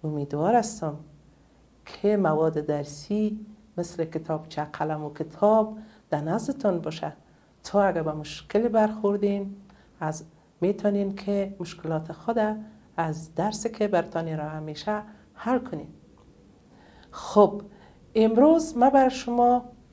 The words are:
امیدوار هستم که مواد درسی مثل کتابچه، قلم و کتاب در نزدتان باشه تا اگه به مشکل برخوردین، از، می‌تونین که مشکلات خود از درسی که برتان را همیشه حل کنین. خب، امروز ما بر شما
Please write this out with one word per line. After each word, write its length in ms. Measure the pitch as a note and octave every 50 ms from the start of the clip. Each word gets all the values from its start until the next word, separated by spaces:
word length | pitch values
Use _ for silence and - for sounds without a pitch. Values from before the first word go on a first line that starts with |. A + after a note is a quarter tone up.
| -
امیدوار 500 | D#3 D3+ D3 C#3+ C#3+ - D3 D#3 F#3+ A#3
هستم 420 | A#3+ A3 A3 - - - D#3 D3 D#3 - - - - _ _ _ _ _ _ _ _ _ _ _ _ _
که 300 | - - - - G3+ G#3+
مواد 360 | G#3 F#3+ D#3+ D#3 D3+ D#3+ D#3+
درسی 920 | D#3+ D#3 D3+ D3+ D3+ D3 D3 D3 - - - - G#3 G#3+ G#3+ G#3 G#3+ - - - - _ _ _ _ -
مثل 260 | E3+ E3+ - F3 E3
کتابچه، 600 | D#3+ - D#3+ D#3+ - D#3+ D#3 D#3+ - - - D3+
قلم 400 | D3+ - - D3+ D#3 D#3 D3+ D3+
و 80 | F#3
کتاب 680 | - - D#3+ D#3+ - - - G#3 G#3+ A3 A3 A3 A3 - - - - - _ _
در 100 | - D3
نزدتان 600 | D3 D#3+ F3 A3+ A3 - C4+ C4+ - G#3 F#3 E3+
باشه 320 | D#3+ D#3+ D#3 - - D3+ - - _ _ _ _ _ _ _ _ _
تا 200 | - - G3+ G3+
اگه 180 | G3 E3+ E3
به 100 | D#3+ D#3+
مشکل 560 | D3+ D#3 D3+ - - - - - - G#3 A#3 A#3
برخوردین، 880 | G#3 A3 G#3+ G#3+ G#3+ G#3+ - G3+ G3+ G3+ G3+ G3+ G3+ G3+ G3 G3 G3 - - - - _ _ _ _ _
از، 240 | D#3+ D#3 D#3 D#3+ - - _ _ _ _ _ _
می‌تونین 540 | E3+ F#3 G3+ G3+ - G#3 G3+ G3+ G3+ G3 G3
که 400 | - - G3+ G3+ G3+ G3 G3 G3 -
مشکلات 520 | F3 E3 - - - D#3 D#3+ D#3 D#3+ -
خود 280 | D#3+ - - - A#3 A#3 G#3+ G#3+ G#3+ G#3+ - - - - _ _ _
از 380 | - E3 D#3+ D#3 D#3+ E3 - -
درسی 360 | - F3 G#3+ G#3+ - - A#3
که 180 | A3 - G#3+ G#3
برتان 500 | G#3 E3+ E3 - - E3 E3 D#3+ D#3+ D#3
را 100 | D3 D3+
همیشه 540 | D#3 D#3 D#3 D#3 D3+ - - A3 G#3+ G#3 G#3+ G#3+ - - - _ _
حل 240 | - - A#3 B3+ B3
کنین. 300 | - - - D3+ - - - - - - _ _ - - - _ _ _ _ _ _ _ _ - - - - - - _
خب، 520 | - - - - - G#3 G#3 G3+ G3+ G#3 - - - - - - - - - - -
امروز 640 | A3+ A3 A3+ A3+ A#3 C#4 D#4 D#4+ E4 D#4 - -
ما 140 | A#3+ A#3+ C#4
بر 180 | C4+ C4+ C4 B3+
شما 560 | B3+ - - A#3+ A#3+ A#3+ A#3+ A#3+ B3 B3 B3 - - - - -